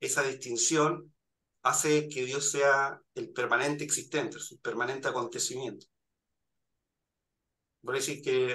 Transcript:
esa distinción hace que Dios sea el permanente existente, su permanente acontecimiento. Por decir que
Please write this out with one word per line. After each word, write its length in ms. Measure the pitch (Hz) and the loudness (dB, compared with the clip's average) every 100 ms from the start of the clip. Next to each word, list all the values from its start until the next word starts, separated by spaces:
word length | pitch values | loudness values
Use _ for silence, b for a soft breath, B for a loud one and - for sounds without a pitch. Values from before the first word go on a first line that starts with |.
esa 220 | - 143 | -2 0
distinción 880 | 139 131 127 117 - 160 151 - - _ _ _ _ _ | 0 -2 -6 0 2 4 4 2 -8 _ _ _ _ _
hace 460 | 131 131 156 151 151 | 0 2 4 4 2
que 160 | 127 127 | -4 -2
Dios 240 | 139 143 | -2 -2
sea 500 | 147 139 135 135 - _ | 4 4 4 2 -4 _
el 160 | - 117 | -10 -8
permanente 520 | - 120 117 143 147 | -4 0 2 2 -2
existente, 540 | 147 - - 151 113 - | -2 -4 -2 -2 -2 -6
su 180 | - - | -14 -8
permanente 480 | 120 113 123 135 135 | -6 -2 -2 -2 -2
acontecimiento. 760 | 127 117 127 - 127 127 101 - _ _ _ _ _ _ _ _ _ _ _ _ _ _ _ _ _ _ _ | -2 -4 -4 -4 -4 -8 -10 -18 _ _ _ _ _ _ _ _ _ _ _ _ _ _ _ _ _ _ _
Por 120 | - | -4
decir 260 | 131 156 143 | -2 -2 -4
que 320 | 131 127 127 | 0 2 2